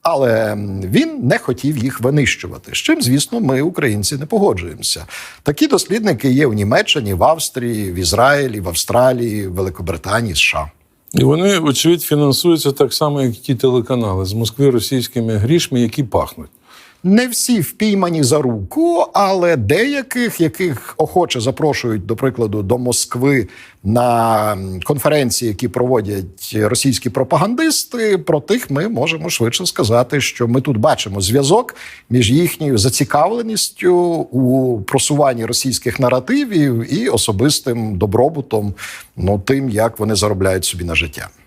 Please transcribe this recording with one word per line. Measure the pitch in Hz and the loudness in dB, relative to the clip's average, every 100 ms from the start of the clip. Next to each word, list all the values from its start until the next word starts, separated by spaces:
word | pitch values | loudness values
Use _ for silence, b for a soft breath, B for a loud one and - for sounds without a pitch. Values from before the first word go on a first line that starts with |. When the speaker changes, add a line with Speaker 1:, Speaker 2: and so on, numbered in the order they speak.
Speaker 1:
але, | 165 156 127 110 110 | 0 2 2 2 0
м, | 104 101 98 | -4 -6 -6
він | 92 160 330 294 | 0 2 0 -2
не | 127 226 | 0 0
хотів | - 127 135 151 | -2 -2 -2 -2
їх | 127 - | -4 0
винищувати, | 120 147 127 - 87 69 - | 0 2 0 -2 -8 -14 -10
з | - | -4
чим, | - 330 | 0 0
звісно, | 123 139 - 233 | 2 0 0 -2
ми, | 151 131 | 0 0
українці, | 160 175 139 104 101 139 | 0 0 -2 -2 -4 -6
не | 151 | -2
погоджуємося. | 220 202 98 85 78 - - - B B B | 2 2 0 -6 -8 -6 -6 -8 B B B
Такі | - 147 302 | -4 0 2
дослідники | 190 - 214 214 127 135 | 2 0 0 0 0 2
є | 127 143 | 4 2
в | |
Німеччині, | 107 104 160 208 156 107 | 2 2 2 2 -2 0
в | 90 | 2
Австрії, | 127 160 - 131 120 107 98 | 2 2 -2 -4 -4 -4 -4
в | 87 | -2
Ізраїлі, | 90 101 131 143 135 107 | 0 4 4 4 0 -4
в | 90 | -4
Австралії, | 87 - 113 127 127 117 104 98 | -4 0 4 4 2 -2 -4 -4
в | |
Великобританії, | 90 95 - 92 85 95 107 117 | -4 -4 -4 -6 -6 -4 -2 -2
С | 78 | 0
Ш | - 76 | 0 -2
А. | 73 _ _ _ _ | -8 _ _ _ _
Speaker 2:
І | 123 | 2
вони, | 131 156 196 190 | 2 4 2 2
очевидь, | 156 131 160 170 | 0 2 2 2
фінансуються | - 147 143 131 175 165 139 | 0 2 2 2 2 2 0
так | 135 135 | 0 0
само, | - 151 143 | 0 -2 0
як | 131 | -2
ті | 110 - 120 | -2 -4 0
телеканали | 131 123 117 123 110 95 95 | 2 0 0 -2 0 -2 -2
з | |
Москви | 110 113 - 139 | -4 -4 2 2
російськими | 123 - 131 117 120 113 107 | 2 0 -4 -2 -4 -2 0
грішми, | 113 165 - 123 | 2 0 0 0
які | 117 - | 0 -2
пахнуть. | 120 - - - 76 _ b b b b | -2 -2 -4 -10 -18 _ b b b b
Speaker 1:
Не | 180 214 254 | 2 2 2
всі | 233 - 233 | -2 0 0
впіймані | 143 - 214 196 180 165 | 0 -2 0 2 0 0
за | 131 151 | 2 2
руку, | 131 113 95 302 339 339 - | 0 -4 -4 0 2 2 0
але | - 202 190 175 160 | 2 2 2 2 2
деяких, | 101 165 269 285 247 247 240 - | 2 2 2 -2 -4 -2 -2 0
яких | 165 - 180 127 - - | -2 0 -4 -4 -10 -4
охоче | 156 180 170 127 | 0 2 0 0
запрошують, | 113 - 147 135 120 107 98 | -2 0 0 0 -2 -4 -4
до | 113 | -2
прикладу, | 135 120 113 107 | -2 0 -2 -2
до | 98 123 | 0 0
Москви | 123 120 - 123 135 135 98 B B B | 0 -2 -4 0 2 2 0 B B B
на, | 98 120 123 117 113 110 107 | 0 2 2 2 2 2 0
м, | 98 95 92 | -4 -6 -8
конференції, | - 143 147 151 127 - 120 | -4 -2 2 2 0 -2 -4
які | 101 123 | -2 -4
проводять | 127 123 127 104 101 92 - - 110 | -2 0 0 0 -6 -8 -14 -8 -2
російські | 107 123 139 123 120 | 0 2 0 0 -2
пропагандисти, | 127 127 156 202 247 320 320 - 247 220 190 | -4 0 0 0 0 0 -2 -6 -2 0 0
про | 156 156 | 0 -2
тих | - 240 - | 0 -4 -2
ми | 139 202 | -4 -2
можемо | 208 151 160 160 | -2 -2 -4 -6
швидше | - 117 - - | -2 -2 0 -4
сказати, | - 107 120 123 147 | -2 2 2 2 -2
що | - - 117 | -4 -2 0
ми | 127 | 0
тут | 139 113 | 0 0
бачимо | 151 135 104 98 | 2 0 -2 -4
зв'язок | 90 127 139 214 247 - B B _ | 0 2 4 2 2 -12 B B _
між | 123 107 | 2 4
їхньою | 139 175 - 151 117 | 4 2 -2 0 2
зацікавленістю | 117 - 143 147 170 233 226 214 - - 180 175 175 165 - | 0 0 0 2 2 0 -4 -4 -4 0 2 4 2 0 -2
у | 123 127 131 127 113 | 0 2 2 2 -2
просуванні | 95 135 - 147 143 117 110 | -2 0 2 2 2 2 -2
російських | 120 135 117 120 - | -2 -2 -2 -4 0
наративів | 123 127 127 277 277 185 143 117 113 | 2 2 0 0 2 2 2 0 -2
і | 165 233 | -2 0
особистим | 113 - 101 139 - - 120 110 92 | 0 0 0 0 0 -2 -4 -4 -2
добробутом, | 107 107 135 156 - 110 104 - B B B - | 0 2 2 0 -4 -4 -4 -8 B B B -4
ну, | 90 101 95 | 0 0 0
тим, | 135 135 | 0 0
як | 104 113 - | 0 -2 0
вони | 107 104 | -2 0
заробляють | 104 98 95 95 - | 0 0 0 0 -2
собі | 90 | -6
на | 87 82 | -4 -4
життя. | 80 - - _ | -4 -8 -16 _